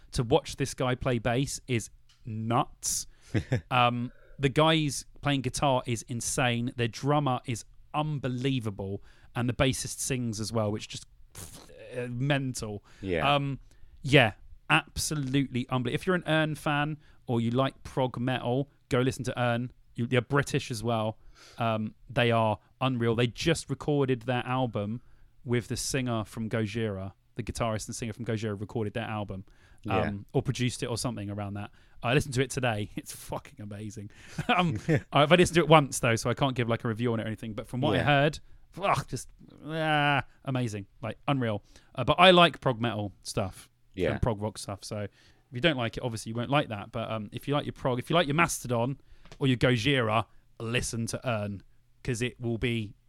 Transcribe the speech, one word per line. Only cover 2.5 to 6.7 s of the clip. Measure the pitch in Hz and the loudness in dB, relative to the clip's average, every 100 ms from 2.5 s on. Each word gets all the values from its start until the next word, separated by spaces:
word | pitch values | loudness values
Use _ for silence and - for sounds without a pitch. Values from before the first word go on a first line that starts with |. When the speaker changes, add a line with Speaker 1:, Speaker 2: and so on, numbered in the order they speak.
| 117 - - - - - - - | 0 0 -4 -4 -4 -6 -14 -4
Speaker 2:
<laughs> | 104 - 120 - | -2 0 -2 0
Speaker 1:
Um, | 123 120 120 120 - - - | 2 4 2 -4 -10 -20 -2
the | 139 | 0
guy | 127 156 160 | 4 4 4
who's | 151 - - - | 2 -2 -8 -6
playing | 143 139 | -2 0
guitar | 123 - 143 127 - | -2 0 2 2 0
is | 117 - | -4 -4
insane. | 117 - - 123 117 120 | -6 -4 0 2 2 -2